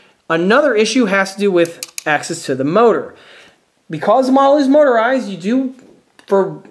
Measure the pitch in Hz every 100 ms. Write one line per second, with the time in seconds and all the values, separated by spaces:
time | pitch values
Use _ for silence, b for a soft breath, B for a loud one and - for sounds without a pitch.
0 | B B - 165 180 240 302 214 214 254
1 | 220 196 190 - 202 180 165 - - -
2 | - 147 - 160 - 127 135 185 233 165
3 | 113 - B B B B _ _ - 160
4 | - 226 262 262 277 294 269 294 294 233
5 | 226 262 202 185 180 254 262 - - _
6 | _ _ - 196 180 151 -